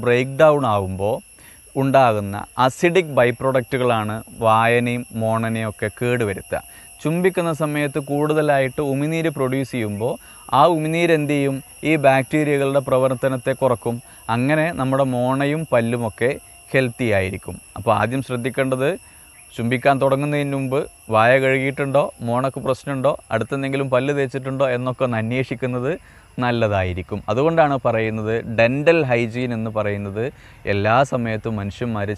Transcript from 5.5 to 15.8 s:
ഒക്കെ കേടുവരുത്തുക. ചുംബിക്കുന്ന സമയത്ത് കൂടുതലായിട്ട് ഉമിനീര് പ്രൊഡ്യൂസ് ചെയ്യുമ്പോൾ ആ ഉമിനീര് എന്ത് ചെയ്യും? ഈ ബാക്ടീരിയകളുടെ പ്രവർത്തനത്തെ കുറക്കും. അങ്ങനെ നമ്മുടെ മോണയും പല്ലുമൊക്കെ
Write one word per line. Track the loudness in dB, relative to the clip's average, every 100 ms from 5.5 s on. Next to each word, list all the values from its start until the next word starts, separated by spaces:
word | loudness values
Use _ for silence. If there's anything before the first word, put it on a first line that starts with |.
| -4 -6
ഒക്കെ | -4 -6 -4
കേടുവരുത്തുക. | -2 0 0 -4 -6 -8 -8 -20 -20 -8
ചുംബിക്കുന്ന | -4 0 0 0 -2 -2
സമയത്ത് | -2 -2 -4 -4 -4
കൂടുതലായിട്ട് | -2 0 2 2 2 0 -2 -2
ഉമിനീര് | -2 -2 -2 -2 -2
പ്രൊഡ്യൂസ് | -2 -2 -4
ചെയ്യുമ്പോൾ | -4 -4 -2 -4 -6 -12 -20 0 4
ആ | 4 4
ഉമിനീര് | 0 0 2 2
എന്ത് | 2
ചെയ്യും? | 0 0 -4 -10 -6 -2
ഈ | 2 4
ബാക്ടീരിയകളുടെ | 2 2 0 2 0 2 0 2
പ്രവർത്തനത്തെ | 2 2 0 -2 -2 -4 0
കുറക്കും. | 0 0 -4 -6 -10 -12 -4
അങ്ങനെ | 0 2 2 0 -2
നമ്മുടെ | 0 0 0
മോണയും | 0 0 0 0 -2 0
പല്ലുമൊക്കെ | 0